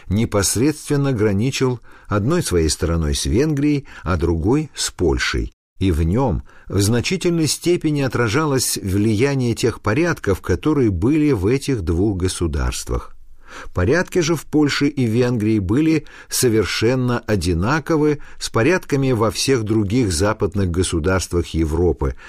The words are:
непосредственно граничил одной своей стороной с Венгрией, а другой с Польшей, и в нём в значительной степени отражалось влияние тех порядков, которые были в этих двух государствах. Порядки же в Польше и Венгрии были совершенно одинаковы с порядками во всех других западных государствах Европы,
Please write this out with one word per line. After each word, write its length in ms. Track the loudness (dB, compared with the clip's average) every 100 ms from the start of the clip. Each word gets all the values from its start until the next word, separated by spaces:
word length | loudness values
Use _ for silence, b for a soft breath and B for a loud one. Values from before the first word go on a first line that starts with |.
| B
непосредственно 1040 | -2 0 0 0 2 0 0 -2 0 0
граничил 680 | 2 2 2 0 0 -2 -2 B B B
одной 360 | -2 0 0
своей 280 | 0 2 2
стороной 440 | 0 -2 0 0
с 120 | -2 0
Венгрией, 600 | 2 2 2 0 0 -4 B
а 140 | -4 -2
другой 540 | 0 0 2 0 0
с 160 | -6 -8
Польшей, 640 | -2 0 0 -2 -4 -6 _ _ -2
и 140 | 0
в 100 | 2
нём 420 | 2 2 0 -2 -6 B B
в 120 | -2
значительной 680 | 0 0 0 -2 0 0 0
степени 520 | -2 0 0 0 0
отражалось 800 | 0 0 0 2 0 0 0 -4
влияние 760 | -2 0 2 2 2 2 0
тех 280 | 0 0 0
порядков, 580 | -2 0 0 -2 -2 -2
которые 500 | 0 -2 2 2 2
были 420 | 2 2 2 2
в 140 | 2 2
этих 360 | 0 -2 -4
двух 340 | 0 0 2 0
государствах. 1000 | -2 -2 -2 0 -2 -4 -6 -6 -6 -16 -18 -20 B B B
Порядки 460 | -2 2 2 0 0
же 140 | 0
в 120 | -2 0
Польше 400 | 2 2 2 0
и 180 | 0
Венгрии 540 | 0 2 0 0 0 0
были 480 | 0 0 2 0 -2 B B
совершенно 880 | 0 2 2 0 0 0 2 0 -2
одинаковы 1040 | -2 -2 0 0 0 -2 0 2 2 0 B B
с 80 | -4
порядками 640 | 0 2 2 0 0 2
во 180 | 2 0
всех 340 | 0 0 0
других 460 | 2 0 2 2 0
западных 600 | 2 0 0 -2 0 -2
государствах 760 | 0 0 0 0 0 0 -2 -2
Европы, 680 | -2 0 2 2 2 -2 -4